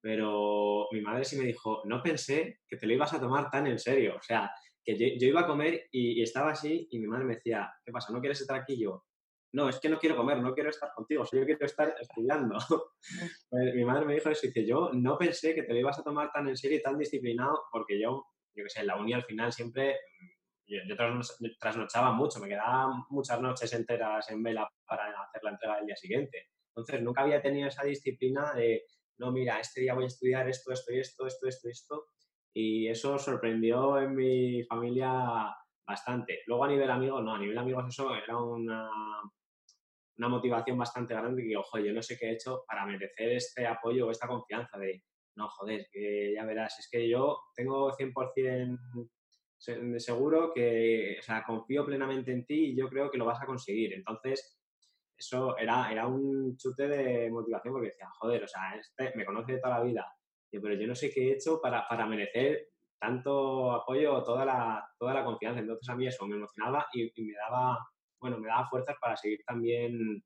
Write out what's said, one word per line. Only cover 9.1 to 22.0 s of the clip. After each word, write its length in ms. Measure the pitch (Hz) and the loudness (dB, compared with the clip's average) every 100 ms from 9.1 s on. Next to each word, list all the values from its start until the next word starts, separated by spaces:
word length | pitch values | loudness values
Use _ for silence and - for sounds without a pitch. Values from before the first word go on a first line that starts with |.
| _ _ _ _ | _ _ _ _
"No, 160 | 135 139 | 2 2
es 100 | 123 | 2
que 100 | 156 | 2
no 100 | 156 | 4
quiero 160 | 160 - | 4 4
comer, 220 | 131 131 | 4 4
no 120 | 127 | 2
quiero 160 | 131 147 | 2 0
estar 220 | 151 147 | -2 -8
contigo, 280 | - 110 151 | -8 -2 0
o 20 | |
sea, 140 | 151 131 | 2 2
yo 60 | |
quiero 200 | 131 151 | 4 2
estar 300 | 143 - 151 - | 0 2 2 0
estudiando". 560 | 120 113 117 151 120 104 | -8 -2 2 2 2 0
<laughs> 340 | - 160 - _ - 185 170 - _ | 2 2 2 _ -14 -8 -8 -10 _
Pues 240 | 127 127 | 2 2
mi 100 | 123 | 4
madre 200 | 123 139 | 4 4
me 80 | 147 | 4
dijo 140 | 147 156 | 2 2
eso 160 | 151 | 2
y 40 | 131 | 2
dice, 160 | 117 104 | 2 4
"Yo 240 | 135 170 | 4 4
no 240 | 127 123 - | 4 2 4
pensé 360 | 170 - 156 | 2 2 2
que 80 | 160 | 2
te 100 | - | 2
lo 60 | 120 | 2
ibas 200 | 135 143 | 2 0
a 40 | |
tomar 280 | 151 147 147 | -2 -2 0
tan 160 | 147 139 | 0 -2
en 100 | 127 | 0
serio 200 | 139 151 | 2 2
y 40 | |
tan 140 | 147 143 | 2 0
disciplinado", 680 | 143 135 120 113 139 147 - | -2 -2 0 0 2 0 -2
porque 280 | 117 107 101 | -6 -2 0
yo, 260 | 113 135 - _ _ | 0 -2 -8 _ _
yo 80 | 104 | -12
qué 60 | 104 | -10
sé, 100 | 107 | -4
en 60 | 101 | -2
la 100 | 95 | 0
uni 160 | 110 | 0
al 100 | 123 | -2
final 280 | 120 107 117 | -2 -4 -4
siempre, 460 | 117 117 127 135 135 - _ 180 _ _ _ _ | -4 -6 0 0 0 -6 _ -20 _ _ _ _
yo, 120 | 101 92 | -8 -6
yo 80 | |
trasno-, 260 | 104 117 123 123 - 117 - | -2 0 0 -6 -8 -10 -6
trasnochaba 520 | 113 113 107 117 | -4 -4 -2 2